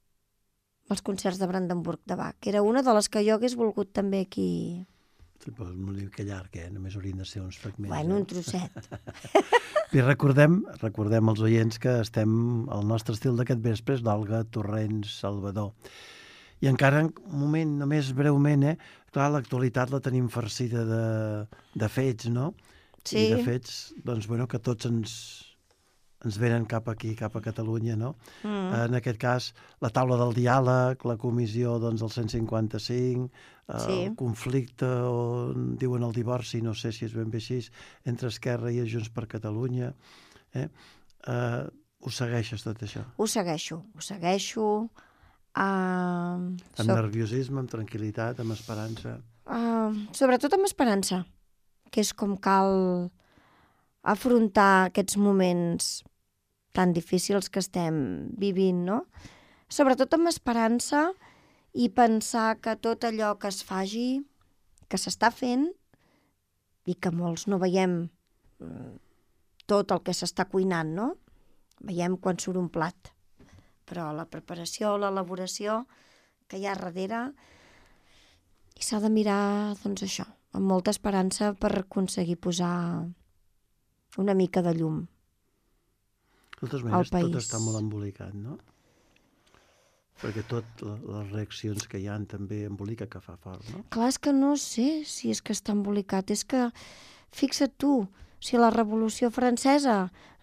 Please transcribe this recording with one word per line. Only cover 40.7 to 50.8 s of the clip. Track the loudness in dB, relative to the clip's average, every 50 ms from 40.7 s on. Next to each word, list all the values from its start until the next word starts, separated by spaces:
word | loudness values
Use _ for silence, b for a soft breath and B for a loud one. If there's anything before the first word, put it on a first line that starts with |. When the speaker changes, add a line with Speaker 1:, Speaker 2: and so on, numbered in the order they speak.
| b b b b b b b b _ _ -8
Speaker 2:
Eh, | -6 -4 -2 -2 -2 -2 -4 -6 -8 -12 -16 _ _ _ _
ho | -12 -10
segueixes, | -6 -4 -4 -2 -2 -2 -2 -4 -6 -8 -8
tot | -8 -8 -8 -8
això? | -10 -8 -10 -12 -10 -4
Speaker 1:
Ho | -4 -2 0
segueixo, | 0 0 0 -2 -2 -4 -6 -8 -10 -12 -12 -16 -18
ho | -16
segueixo. | -14 -12 -10 -4 0 0 0 0 0 -4 -4 -2 0 0 0 0 -2 -4 b b b b b b b b b b b _ -4
Ah, | -2 0 0 0 0 0 0 0 0 0 0 -2 -2 -2 -4 -4
Speaker 2:
Amb | -4 -4 -6 -6 -8 -12 -10 -6
Speaker 1:
soc | -2 2 2
Speaker 2:
nerviosisme, | 4 2 2 0 0 -2 -2 0 -2 -2 -2 -2 -4 -4 -6
amb | -6 -6
tranquil·litat, | -8 -8 -8 -6 -6 -6 -6 -4 -4 -4 -4 -4 -4 -6
amb | -6 -6
esperança? | -6 -8 -8 -8 -6 -6 -6 -8 -8 -10 -10 -12 -12 -14 -18 _ _ _
Speaker 1:
Ah, | -6 -4 -2 -2 0 0 0 0 0 -2 -4 -6 -8 0
sobretot | 4 4 6 6 4 2 2 2
amb | 4 2 2
esperança, | 2 2